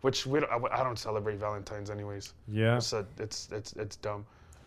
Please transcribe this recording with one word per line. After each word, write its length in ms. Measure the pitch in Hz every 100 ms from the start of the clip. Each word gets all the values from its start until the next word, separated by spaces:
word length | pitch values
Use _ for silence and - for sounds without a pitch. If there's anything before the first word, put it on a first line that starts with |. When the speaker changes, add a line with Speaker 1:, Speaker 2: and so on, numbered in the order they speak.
Speaker 1:
which 240 | 135 131 131
we 140 | 147
don't, 120 | 151
I, 280 | 120 120 117
I 20 |
don't 140 | 131 113
celebrate 380 | 110 107 104 101
Valentine's 540 | 104 104 98 104 101
anyways. 420 | 104 101 101 - - -
Speaker 2:
Yeah. 260 | 107 113 120
Speaker 1:
It's 140 | 117
a, 140 | 113 101 -
it's, 300 | 110 - -
it's, 220 | 107 -
it's 240 | - 104 -
dumb. 280 | 107 104 107 - - -